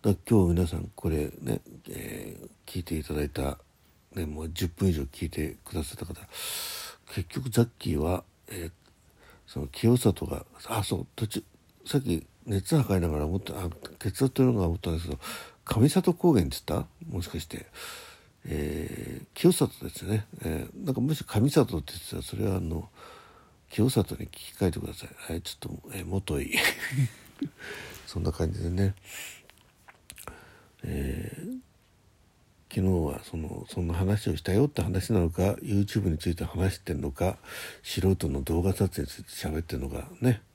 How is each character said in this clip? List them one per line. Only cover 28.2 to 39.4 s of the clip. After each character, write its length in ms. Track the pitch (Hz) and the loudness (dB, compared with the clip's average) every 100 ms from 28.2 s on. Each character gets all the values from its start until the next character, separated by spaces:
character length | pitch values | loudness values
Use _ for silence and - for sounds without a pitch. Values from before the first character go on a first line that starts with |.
ん 20 | |
な 100 | 85 | -2
感 200 | - 82 | 0 -2
じ 100 | 92 | 0
で 60 | 87 | -2
ね。 260 | 92 98 - - - - - - _ _ _ - - _ - - - - - _ _ | 2 2 0 -12 -14 -14 -16 -20 _ _ _ -20 -20 _ -16 -16 -16 -20 -20 _ _
え 600 | - 71 69 - - - | -6 -4 -4 -4 -8 -10
ー、 160 | 208 254 - _ _ _ _ _ _ _ _ _ _ | -10 -10 -14 _ _ _ _ _ _ _ _ _ _
昨 180 | - 95 | 2 4
日 280 | 90 76 | 4 2
は 100 | - | -2
そ 140 | - 82 | -8 -8
の、 280 | 78 - - | -6 -8 -8
そ 100 | - | -4
ん 60 | 85 | -2
な 80 | |
話 340 | 85 95 104 - | 2 2 2 0
を 80 | 80 | -2
し 60 | |
た 100 | - | 2
よ 140 | 95 147 | 2 2
っ 20 | |
て 140 | - | 2
話 320 | 87 95 - | 0 0 2
な 60 | 107 | 2
の 100 | 85 | 4
か、 240 | 85 95 - | 2 2 0
YouTube 480 | - 101 101 110 85 | 0 2 2 2 2
に 80 | 80 | 0
つ 100 | 90 | -2
い 80 | 85 | -2
て 80 | |
話 300 | 82 - 95 | -4 0 0
し 40 | - | 0
て 120 | - | -4
ん 80 | 80 | -4
の 120 | 71 | -4
か、 260 | 69 90 92 - - - - | 0 0 0 -12 -12 -12 -14
素 320 | - - 92 | -6 2 4
人 140 | 92 76 | 4 2
の 140 | 69 | -2
動 180 | 67 82 | 0 2
画 140 | 95 | 2
撮 160 | 95 95 | 2 2
影 120 | - | 0
に 60 | 69 | -6
つ 120 | - | -8
い 40 | |
て 60 | - | -14
喋 300 | - | -8